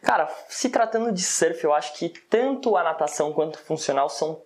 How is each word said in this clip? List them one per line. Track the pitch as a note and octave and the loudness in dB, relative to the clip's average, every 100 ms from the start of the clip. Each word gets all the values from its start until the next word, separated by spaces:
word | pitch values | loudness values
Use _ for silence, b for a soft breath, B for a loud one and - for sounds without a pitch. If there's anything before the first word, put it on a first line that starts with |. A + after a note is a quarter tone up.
Cara, | - - D3+ - - | 2 2 0 -6 -14
se | - B3+ | -4 -2
tratando | B3+ A3 A3+ A#3 | 0 0 0 -2
de | F#3 | -2
surf, | F#3 - E3 E3 | -2 2 0 2
eu | D#3 | 2
acho | D3 - - | 2 0 -6
que | E3+ | -8
tanto | - _ A3 C4 C4+ B3 F#3+ | -8 _ 2 2 0 2 2
a | |
natação | E3+ D#3 D3 - D3+ | 2 0 -2 0 -2
quanto | D3+ D#3+ D#3 | 0 -2 -4
o | |
funcional | - D#3+ - C#3 D3 | -6 -4 0 2 0
são | - D#3 D#3 | 0 -4 -4